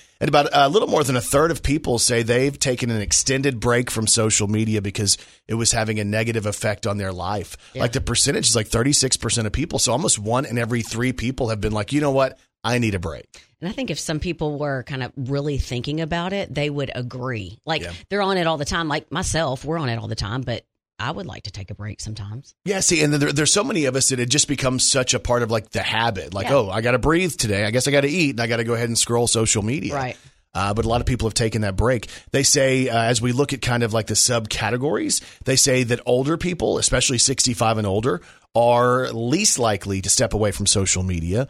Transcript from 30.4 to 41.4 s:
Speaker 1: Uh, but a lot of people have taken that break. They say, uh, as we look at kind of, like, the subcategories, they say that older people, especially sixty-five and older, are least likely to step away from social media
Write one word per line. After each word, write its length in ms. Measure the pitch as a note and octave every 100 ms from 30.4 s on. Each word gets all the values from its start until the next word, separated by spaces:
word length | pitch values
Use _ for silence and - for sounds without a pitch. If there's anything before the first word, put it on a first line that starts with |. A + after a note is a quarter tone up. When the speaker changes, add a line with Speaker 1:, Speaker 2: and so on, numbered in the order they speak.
| _
Speaker 1:
Uh, 200 | F2 G2+
but 100 | G#2
a 60 | A2
lot 100 | A#2+
of 80 | -
people 180 | B2 A2+
have 40 |
taken 280 | - A#2 A2
that 160 | G#2 F#2+
break. 320 | A2 B2 - - -
They 120 | C#3
say, 460 | C3+ D3 C3+ C3 C3
uh, 80 | A2+
as 180 | A2+ A#2+
we 100 | B2
look 220 | B2 C#3+
at 80 | C3+
kind 220 | - A#2+
of, 100 | A#2
like, 140 | A2+ G2+
the 60 |
subcategories, 1080 | G#2+ - A#2 G#2+ - A2 B2 C#3 G#3 D#4 - - - -
they 100 | C3
say 280 | C3 B2+
that 180 | A#2 A#2+ -
older 300 | B2 C3+ E3
people, 400 | F3+ F3 A2 F#2
especially 380 | - C3 - A#2+
sixty-five 600 | - C3+ B2+ A#2 A2+ A2
and 100 | G#2
older, 340 | G2 A#2+ F3 - - _ A2+
are 540 | A#2+ A#2+ B2 B2 B2+
least 440 | A#2 A#2 E3 G#3 -
likely 420 | A2+ G2+ G2+ F#2+
to 80 | F#2
step 240 | - A2+
away 180 | G#2 G#2
from 140 | - G2+
social 380 | G#2 F#2+ F2+
media 440 | F#2 F2 E2 G#2